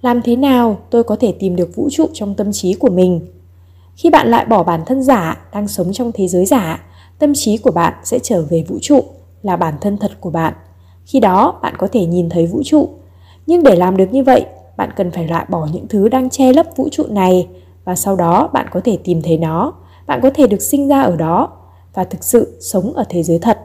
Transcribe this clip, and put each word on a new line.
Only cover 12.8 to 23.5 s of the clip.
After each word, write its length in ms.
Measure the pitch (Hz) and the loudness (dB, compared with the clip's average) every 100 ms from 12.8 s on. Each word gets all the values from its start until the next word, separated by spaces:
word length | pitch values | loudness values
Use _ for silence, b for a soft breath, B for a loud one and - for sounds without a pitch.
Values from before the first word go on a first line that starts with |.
| - - b b b b - | 0 -6 b b b b -2
Nhưng 180 | 349 | 4
để 120 | 285 180 | 6 4
làm 220 | 180 185 | 2 2
được 160 | 190 | 0
như 100 | 254 | 2
vậy, 220 | 269 254 - - - - | 4 2 2 -12 -18 -8
bạn 120 | - - | -8 -4
cần 160 | 180 | -6
phải 160 | 170 160 | -4 -4
loại 180 | 165 - | -4 -4
bỏ 180 | 175 156 | -6 -6
những 140 | 160 - | -8 -4
thứ 220 | 208 208 | 0 2
đang 200 | 262 254 | 2 -2
che 240 | - 262 | 2 4
lấp 140 | 262 - - | 4 2 -2
vũ 140 | 277 | -6
trụ 120 | - 294 | -4 -4
này 380 | 208 185 185 175 B B B - | 0 2 2 0 B B B -8
và 100 | 180 | -6
sau 200 | - 196 | -2 0
đó 340 | 170 180 311 | 2 2 2
bạn 140 | - - | -2 -4
có 100 | 180 | -4
thể 140 | 247 190 | -2 -4
tìm 180 | - 165 | -2 -4
thấy 160 | 160 156 | 0 0
nó. 360 | 160 160 254 - b b b | 0 -2 -4 -6 b b b
Bạn 120 | 269 | 0
có 60 | 262 | 0
thể 180 | 269 254 | 4 2
được 140 | 196 | 2
sinh 260 | - 285 277 | -2 -2 2
ra 140 | 277 | 2
ở 140 | 254 165 | 2 0
đó 420 | 160 175 - - b b b | 0 0 -2 -6 b b b
và 100 | - | -8
thực 200 | 180 196 | -8 -8
sự 340 | - 240 - - | 0 2 2 -8
sống 340 | - 190 190 | -6 -4 -2
ở 100 | 302 208 | -4 -4
thế 140 | 175 | -4
giới 160 | 165 170 | 0 0
thật. 200 | 214 | 2